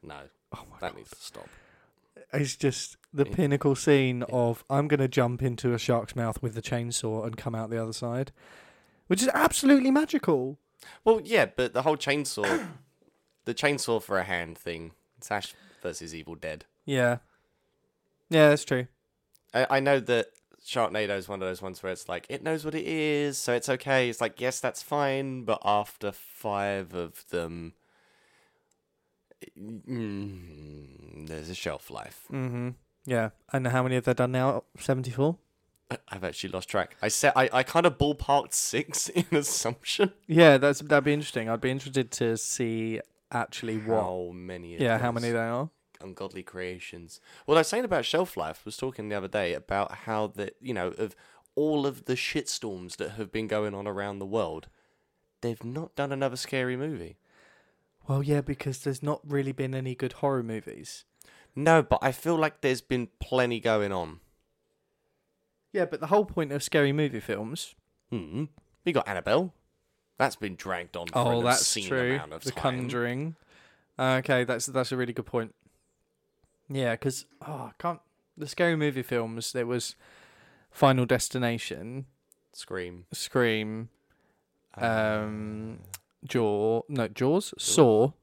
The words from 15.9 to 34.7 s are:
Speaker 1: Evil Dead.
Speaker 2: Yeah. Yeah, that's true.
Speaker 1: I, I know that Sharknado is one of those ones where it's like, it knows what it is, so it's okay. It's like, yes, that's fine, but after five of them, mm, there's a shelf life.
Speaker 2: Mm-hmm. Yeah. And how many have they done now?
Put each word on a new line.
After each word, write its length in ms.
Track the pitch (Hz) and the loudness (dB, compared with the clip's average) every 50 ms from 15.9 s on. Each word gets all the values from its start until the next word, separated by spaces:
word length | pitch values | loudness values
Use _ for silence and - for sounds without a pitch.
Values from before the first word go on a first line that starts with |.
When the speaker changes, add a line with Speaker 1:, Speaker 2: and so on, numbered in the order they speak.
| 80 - 85 82 78 | -8 -8 -12 -12 -12
Speaker 1:
Evil 200 | 82 78 - 82 | -12 -12 -12 -14
Dead. 300 | 80 - 80 78 76 - _ _ _ _ | -10 -10 -10 -10 -10 -14 _ _ _ _
Speaker 2:
Yeah. 320 | - 139 131 123 120 123 120 _ _ _ _ _ _ _ _ _ _ _ _ _ _ _ _ _ _ _ _ _ _ | -4 0 2 2 2 2 0 _ _ _ _ _ _ _ _ _ _ _ _ _ _ _ _ _ _ _ _ _ _
Yeah, 200 | 160 160 151 151 | 6 8 8 8
that's 140 | 147 143 - | 8 6 2
true. 220 | - 139 127 123 127 _ _ _ _ _ _ _ _ _ _ _ _ - | -2 -2 -2 -2 -4 _ _ _ _ _ _ _ _ _ _ _ _ 0
Speaker 1:
I, 140 | 117 131 - | 0 2 4
I 100 | 139 135 | 2 2
know 180 | 135 139 143 135 | 4 4 4 4
that 280 | 113 - 123 117 113 - _ _ _ _ _ _ _ | 4 2 2 2 2 -2 _ _ _ _ _ _ _
Sharknado 520 | - - 127 117 95 85 107 107 101 101 98 | -6 0 0 0 2 2 0 0 0 -2 -4
is 100 | 92 95 | -4 -6
one 140 | 101 98 | -6 -4
of 60 | 95 92 | -4 -4
those 140 | 92 90 | -6 -6
ones 220 | 98 95 92 - - | -8 -10 -10 -8 -6
where 80 | 95 | -6
it's 160 | 92 87 - - | -6 -6 -6 -8
like, 180 | 90 87 - - | -8 -8 -6 -8
it 140 | 131 135 - | -10 -6 -4
knows 200 | 151 160 156 147 | -4 -4 -2 -4
what 120 | 156 151 | -4 -4
it 100 | 156 - | -4 -4
is, 520 | - 160 160 151 151 151 143 147 143 135 - | -2 -2 0 0 0 2 0 0 0 -2 -4
so 160 | - - 120 | -2 0 -2
it's 140 | 120 - - | -2 0 0
okay. 400 | 135 127 - 139 135 131 127 120 | -2 -2 0 2 2 2 2 2
It's 120 | 113 - | 0 -2
like, 180 | 120 110 - - | -4 -4 -4 -2
yes, 200 | 120 127 131 - | -4 -4 -4 -2
that's 220 | - 127 - - | -4 -6 -6 -6
fine, 600 | - - 147 147 143 139 135 135 135 135 131 131 120 | -8 -4 -2 0 0 0 0 -2 -4 -4 -6 -8 -2
but 160 | 107 113 - - | -2 -2 0 2
after 460 | 101 104 104 107 - - - - 101 | 2 2 2 2 -2 -10 -8 -8 -8
five 840 | 98 - - - - - - 110 101 101 101 101 101 98 95 85 90 | -8 -8 -18 -20 -20 -8 -6 -4 -2 0 0 0 -2 -2 -4 -6 -6
of 340 | 90 85 82 80 - - - | -6 -6 -6 -8 -16 -16 -6
them, 440 | - 87 85 82 85 85 82 82 - _ _ _ _ _ _ _ _ _ _ _ _ _ _ _ _ _ _ _ _ _ _ _ _ _ _ _ _ _ _ _ - _ - - _ - | -4 -4 -4 -4 -6 -10 -12 -12 -14 _ _ _ _ _ _ _ _ _ _ _ _ _ _ _ _ _ _ _ _ _ _ _ _ _ _ _ _ _ _ _ -20 _ -20 -20 _ -18
mm, 1700 | 95 107 113 104 - - 131 120 113 107 101 101 101 101 98 92 87 82 78 73 76 76 73 73 73 69 67 - - - - - 80 80 | -16 -14 -14 -14 -12 -10 -8 -6 -6 -6 -6 -8 -10 -10 -12 -14 -16 -18 -18 -18 -18 -16 -16 -18 -18 -20 -20 -20 -20 -20 -18 -16 -14 -12
there's 220 | 80 78 78 82 | -12 -12 -10 -10
a 60 | 92 | -10
shelf 340 | 90 - 87 73 - - - | -8 -6 -6 -6 -6 -10 -14
life. 360 | - 57 - - - - - - | -14 -14 -14 -14 -16 -20 -16 -10
Speaker 2:
Mm-hmm. 380 | - 135 127 127 120 120 120 123 123 - _ _ _ _ _ | -8 -6 -6 -6 -6 -6 -6 -8 -8 -12 _ _ _ _ _
Yeah. 240 | 135 127 117 113 110 - _ _ _ | -2 0 0 0 -2 -4 _ _ _
And 160 | - 135 127 123 | -4 -2 0 2
how 160 | 120 131 127 | 2 2 2
many 120 | 127 127 | 2 2
have 100 | 127 120 | 2 2
they 80 | - 127 | 2 2
done 180 | - 127 123 | 2 2 2
now? 320 | 127 127 127 135 135 110 - _ | 2 2 2 2 2 0 -4 _